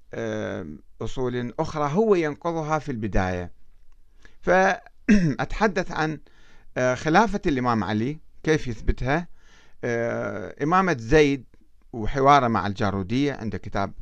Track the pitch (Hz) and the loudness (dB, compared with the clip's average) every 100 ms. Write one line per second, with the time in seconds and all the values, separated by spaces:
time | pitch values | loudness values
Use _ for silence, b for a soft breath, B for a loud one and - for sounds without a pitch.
0 | - 113 113 107 104 101 82 76 - - | -16 -8 -6 -6 -6 -8 -10 -14 -18 -10
1 | 113 - 127 123 120 - 160 156 147 160 | -6 -2 -2 -2 -6 -4 -4 -2 -2 2
2 | 226 190 160 143 170 165 151 156 147 123 | 4 4 2 -2 -6 -4 -2 -2 -2 -6
3 | 107 98 92 90 90 - - - - - | 0 0 0 -2 -6 -12 -20 -20 -20 -20
4 | - - b b - 175 190 185 - - | -20 -20 b b 2 4 4 0 -8 -16
5 | - 208 170 127 135 - 214 185 175 170 | 4 4 6 0 -4 0 0 0 -4 -2
6 | 156 147 - b b b b - 127 127 | -4 -4 -12 b b b b -2 0 0
7 | 156 165 226 196 190 139 123 117 92 107 | 2 4 4 0 0 0 0 0 0 -2
8 | 117 156 - - - 156 - 107 - 110 | -2 -6 -14 -8 0 0 0 -4 -2 0
9 | 123 151 175 b b b b b 127 117 | 2 0 -2 b b b b b -4 -2
10 | 117 117 117 104 95 - 143 180 190 147 | -2 -4 -6 -6 -10 -6 0 2 2 -2
11 | 113 156 151 139 113 - - - - 127 | 2 6 6 2 -6 -20 -20 -20 -14 -4
12 | 107 143 135 143 123 110 92 98 104 98 | -2 2 6 6 6 0 0 -2 -2 -2
13 | 92 120 143 135 110 95 - 107 98 - | -2 -2 -2 -4 -8 -8 -6 -4 -4 -6